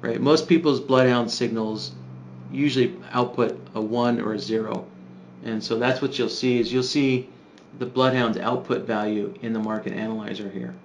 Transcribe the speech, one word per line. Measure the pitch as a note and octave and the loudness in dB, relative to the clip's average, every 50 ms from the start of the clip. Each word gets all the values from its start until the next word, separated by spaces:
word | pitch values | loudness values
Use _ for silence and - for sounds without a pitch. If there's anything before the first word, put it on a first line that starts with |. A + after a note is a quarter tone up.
right? | - A#2 A#2 G#2+ | -4 -4 -2 2
Most | B2 C#3 D#3 D#3+ - - | 4 6 6 4 6 6
people's | F3+ D#3+ - D3+ C#3 B2 | 4 6 6 4 2 2
Bloodhound | - - C3 C3 C3 B2 B2 B2 A#2+ A2 | 0 0 4 4 6 6 4 4 2 0
signals | - - B2 G#2+ A2 A2+ A2 A2 G#2+ G#2 - - - - - - - - - - - - - - | -2 -2 -2 0 0 -2 -2 -2 -4 -6 -8 -10 -12 -14 -16 -16 -16 -16 -18 -18 -18 -16 -14 -10
usually | - C3 C#3+ D3 B2 C3 A#2+ G2+ - - - - - | -4 0 0 2 4 4 4 2 2 -6 -14 -2 0
output | B2 A#2+ - - - A#2+ G#2+ - - - - - | 0 0 0 2 0 0 0 0 -6 -12 -10 -6
a | A2 | -4
one | G#2+ G#2+ A2+ A#2+ A#2+ A#2+ A#2+ A2+ | -4 -2 0 2 2 2 2 2
or | G#2+ G#2+ A2 | 0 -2 -4
a | G2+ | -4
zero. | F#2 - A2 A2 A2 G#2+ - - - - - - - - - - - - - - - | -4 -2 -2 -2 0 -2 -4 -6 -6 -10 -16 -20 -20 -20 -20 -20 -20 -20 -20 -12 -8
And | A2+ A2+ G#2+ G#2+ | -6 -6 -6 -2
so | - A#2+ A2+ | -2 0 2
that's | A#2+ B2+ C3 - C#3+ | 2 2 2 2 0
what | C3 - - | -4 0 0
you'll | A#2+ G#2+ | -2 -2
see, | - - - B2+ B2 A#2+ | -2 0 2 2 4 4
is | A2+ A#2 B2 | 2 2 2
you'll | B2+ B2+ | 0 0
see | B2+ - D3 C#3 C3+ C3 B2+ B2+ - - - - - - - - - - - | 2 2 2 4 4 2 0 -2 -6 -16 -20 -20 -20 -20 -20 -20 -20 -8 -8
the | B2+ | -8
Bloodhound's | B2 - B2+ B2+ C3 B2+ B2+ A#2+ A2+ A2 - | -4 2 4 4 4 4 4 2 2 0 0
output | - A2+ B2+ B2+ - - B2 G2 G2 | -2 -2 -2 -2 0 -2 -2 -2 0
value | G#2+ A2+ G#2+ G#2+ G#2+ G#2+ G#2+ G2+ G2+ F#2+ - - | -2 -2 -2 0 0 -2 -2 -2 -4 -8 -8 -6
in | A2+ A2+ | -4 -4
the | A2 | -2
market | G#2+ G#2+ A2 G#2+ - - - | -2 -2 -4 -4 -4 -6 -6
analyzer | - G#2+ A2 A2 A2 G#2+ G#2 - - G#2 G2 | -6 -6 -6 -6 -6 -6 -8 -8 -8 -8 -8
here. | F2+ - - - - - | -8 -8 -8 -8 -10 -14